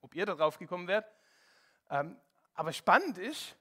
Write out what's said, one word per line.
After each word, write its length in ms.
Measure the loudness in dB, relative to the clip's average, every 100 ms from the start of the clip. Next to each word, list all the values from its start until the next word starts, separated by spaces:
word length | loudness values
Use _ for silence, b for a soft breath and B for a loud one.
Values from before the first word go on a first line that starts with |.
ob 100 | -12
ihr 120 | -4 -2
da 80 |
drauf 240 | 2 0 0
gekommen 280 | -8 -8 0
wärt. 240 | -2 -2 b b b b b b b _
Ähm, 260 | -4 -4 -8 _ _ _
aber 180 | -6 -6
spannend 460 | -2 6 6 6 -4
ist 380 | -8 -8 -12 -16